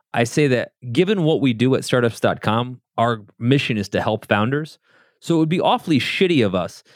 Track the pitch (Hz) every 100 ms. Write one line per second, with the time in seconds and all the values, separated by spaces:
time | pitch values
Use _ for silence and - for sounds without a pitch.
0 | _ - 117 - 143 123 92 _ 127 117
1 | 185 208 156 147 131 110 127 131 - 127
2 | 117 - 110 87 - 110 123 123 _ -
3 | 117 113 101 - 120 139 - 110 98 95
4 | 113 107 - 104 110 143 156 - _ _
5 | _ _ - 165 160 165 - 240 - 143
6 | - - 185 156 104 90 87 - _